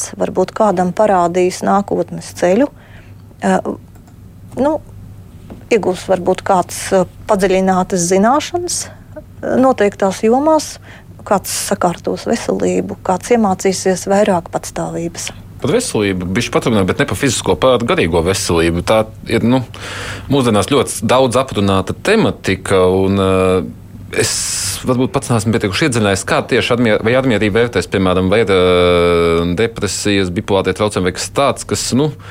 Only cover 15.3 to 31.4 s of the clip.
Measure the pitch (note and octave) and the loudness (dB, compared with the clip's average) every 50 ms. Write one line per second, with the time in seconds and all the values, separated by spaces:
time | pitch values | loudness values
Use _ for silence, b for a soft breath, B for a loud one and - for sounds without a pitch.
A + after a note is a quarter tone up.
15.3 | - - - - - - - B2 G3 A#3+ B2+ - - A#2 G#2 G2 F#2 F2+ F2+ F2+ | -12 -14 -18 -18 -18 -8 -4 0 0 0 0 0 -2 0 0 0 0 -2 -2 -2
16.3 | F#2 A#2 - - - E3 - C3+ A2+ G2+ F#2 F2+ - - C#4+ - G#2 - C#3+ C3 | -2 -2 -2 0 -2 -2 0 2 2 2 2 0 0 0 0 -2 0 -2 0 0
17.3 | G#2 - - G2 F2+ - - C3 B2+ A2 A#2 - - - G2 E2 E2+ E2+ D#2+ F2+ | 0 0 0 0 0 2 4 4 4 4 2 0 0 0 0 2 2 0 2 2
18.3 | G2 - - - F2 E2 E2 E2+ E2+ F2 F2 - A2 A2 G#2+ - - - - - | 0 -2 0 0 0 2 2 2 0 0 0 2 2 2 2 0 -6 -16 -6 -2
19.3 | A#2 A2+ A2 A#2 B2+ C3 A#2+ - B B B B B B B B B B B B | -2 0 2 2 2 2 0 -4 B B B B B B B B B B B B
20.3 | C3 C#3+ B2 A#2+ G#2 G2+ F#2+ - C#3+ B2+ G2 - - - G2+ G#2+ A#2+ C3 C3+ B2 | 0 2 2 2 2 2 2 2 2 2 2 0 -4 -6 0 2 4 4 4 4
21.3 | G#2+ B2 - - - G#2 G2+ G2+ F#2+ F#2+ F#2 - G2 - - F#3+ G#3+ A3+ E3 G#2 | 2 0 0 0 -2 0 2 2 2 0 0 -2 -6 -4 0 2 2 4 2 2
22.3 | - - - - F#2+ F#2 - - G2+ F#2+ F2+ F#2 F#2+ F#2+ F#2+ F#2+ G2 G2 F#2+ F#2+ | 0 -2 -2 -4 -4 -2 0 0 2 4 4 4 4 4 2 2 2 2 2 2
23.3 | F#2+ F#2 F#2 F#2 F#2 F#2 C#2+ - - - - - - - - - - - - - | 2 2 2 2 2 0 0 -4 -10 -14 -18 -20 -18 -18 -16 -8 -4 -4 -2 -2
24.3 | - - - - - - - - - - - B2 B2+ B2 C3 B2 - C#3 - - | -2 -6 -6 -6 -6 -6 -6 -6 -8 -6 -2 -2 0 0 0 0 -2 -4 -2 0
25.3 | A#2+ A2 G2+ A2+ G#2+ A2+ - G2 F#2+ - E3 D#3 - A#2+ G#2+ G2+ G2 - - - | -2 0 0 0 0 0 0 -2 -2 0 0 0 0 2 2 2 2 0 0 0
26.3 | E3 C#3+ - - C3+ A2 - - B2 A#2 B2 A2 G#2 - G2 A2+ B2 C3+ C3 C3+ | 0 0 0 2 0 0 2 2 2 2 2 2 2 2 2 2 2 2 2 2
27.3 | A2 G2+ G#2+ G#2 F#2+ A2+ A#2+ A#2 - F#2+ - - - G2 F#2+ F2+ F2+ F#2 F#2 F#2 | 2 2 2 2 2 2 0 2 0 -2 -2 0 0 2 2 2 2 2 2 2
28.3 | G2+ A#2 A2+ F#2 F#2+ F#2 F2+ F2+ F2+ F2 F2 F2 F2 F2 E2+ F2 F2 E2+ E2+ E2+ | 4 2 2 4 4 4 4 4 4 4 4 4 4 4 4 4 4 2 2 2
29.3 | E2 E2+ E2+ F2 F2 E2 A2+ A2 - - G2+ F#2 - - - G#2 G2+ G2 F#2+ F2+ | 2 2 0 0 0 0 -2 -2 -2 -4 -6 -4 -4 -2 -2 0 2 2 0 0
30.3 | F2 G2 - - G2+ F#2+ - F#2 F#2 - G#2 G#2 - G2+ F2+ F#2 - - - - | -2 -6 -2 0 0 0 2 0 0 0 -2 -2 0 0 -2 -2 -2 -4 -10 -6
31.3 | - C#3+ | -2 0